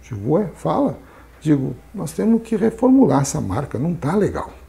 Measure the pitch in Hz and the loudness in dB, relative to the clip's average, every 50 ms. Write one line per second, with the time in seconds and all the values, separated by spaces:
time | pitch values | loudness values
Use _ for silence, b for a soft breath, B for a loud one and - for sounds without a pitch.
0 | - - 113 101 98 123 151 185 214 160 - - - 160 165 220 285 233 139 - | -14 -12 -12 -8 -2 0 0 0 0 -2 -8 -8 -4 -2 0 0 0 -2 -2 -6
1 | B B B B B B B B - 151 147 135 131 143 131 - - - - 202 | B B B B B B B B 0 0 0 0 0 -4 -8 -10 -16 -16 -10 -8
2 | 170 151 - - 196 220 226 220 226 - 226 202 208 220 - - - 262 262 277 | -8 -6 -4 -2 2 2 2 2 0 -2 -2 0 0 0 0 2 2 4 6 6
3 | 254 151 135 139 139 - - 151 117 98 90 123 143 - - 107 139 175 175 - | 6 6 4 2 0 0 -2 -4 -4 -4 -4 -6 -6 -4 -4 -4 -2 -2 -4 -2
4 | - 139 180 208 196 143 87 - - - - - - | -2 -2 0 2 0 0 -2 -4 -8 -10 -14 -20 -20